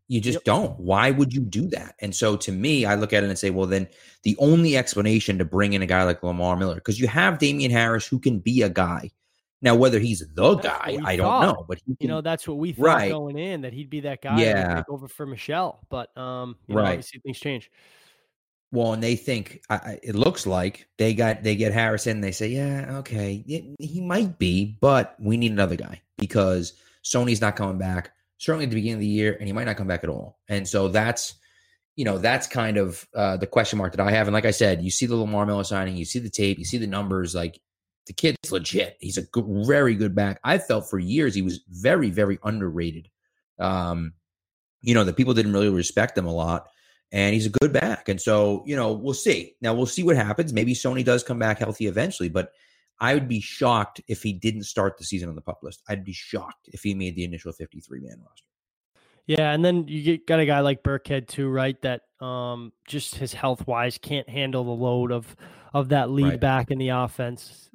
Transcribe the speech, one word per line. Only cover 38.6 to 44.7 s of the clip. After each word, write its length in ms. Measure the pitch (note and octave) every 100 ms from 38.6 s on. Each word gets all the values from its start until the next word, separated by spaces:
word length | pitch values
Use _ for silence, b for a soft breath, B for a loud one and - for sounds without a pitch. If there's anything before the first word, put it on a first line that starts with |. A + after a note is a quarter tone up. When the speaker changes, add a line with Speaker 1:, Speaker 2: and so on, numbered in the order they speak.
| E2 - F#2 -
Speaker 1:
He's 200 | G2 F#2+
a 20 |
g-, 220 | - A#2 G#2 G2+ A2+
very 260 | C#3+ C3
good 220 | G#2 G#2 F#2+
back. 240 | G2+ G2
I 140 | B2+ F#3+
felt 320 | - A2 -
for 80 | F#2+
years 380 | F2+ C#3 C#3 G2
he 80 |
was 160 | F#2 F2+ -
very, 400 | F2+ A#2 F3+ A#2
very 300 | F2+ G2+ F#2+
underrated. 640 | G#2+ A2 F#2 D#2+ E2+ D#2+ - _ _ _ _ -
Um, 540 | F#2 F#2+ E2+ E2+ E2 - _ _ _ _ _